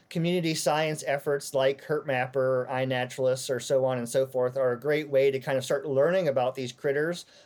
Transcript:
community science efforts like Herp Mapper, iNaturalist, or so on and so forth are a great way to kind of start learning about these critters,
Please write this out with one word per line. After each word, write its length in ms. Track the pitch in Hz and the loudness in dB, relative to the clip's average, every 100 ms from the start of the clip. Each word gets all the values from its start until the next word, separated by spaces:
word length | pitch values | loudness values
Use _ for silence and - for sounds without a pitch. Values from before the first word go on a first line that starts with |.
| _ | _
community 460 | 175 165 180 165 | -2 0 0 0
science 480 | 156 - 151 156 151 - | 0 0 2 0 -2 -2
efforts 460 | 143 151 143 - | -2 0 -2 -2
like 300 | 139 135 139 | 0 2 0
Herp 220 | - 151 143 | -4 -4 0
Mapper, 600 | 127 127 135 131 131 123 | -2 0 0 2 0 0
iNaturalist, 800 | 131 131 127 127 135 127 127 - | -2 0 -2 -2 -2 0 0 -2
or 80 | 127 | -4
so 260 | 123 139 | 0 2
on 140 | 131 127 | 2 0
and 100 | 117 | 0
so 200 | 135 131 | 0 0
forth 280 | 131 127 131 | 0 0 0
are 160 | 127 | 0
a 80 | 120 | 0
great 280 | 135 151 147 | 0 -2 2
way 240 | 135 139 | 2 4
to 80 | 131 | 2
kind 180 | 131 135 | -2 -2
of 60 | |
start 240 | 127 147 156 | 0 -2 0
learning 400 | 135 151 185 170 | 2 4 4 2
about 260 | 131 123 | 2 0
these 160 | 131 123 | -2 -8
critters, 560 | - 147 139 156 175 - - | -4 -2 0 0 -4 -10 -20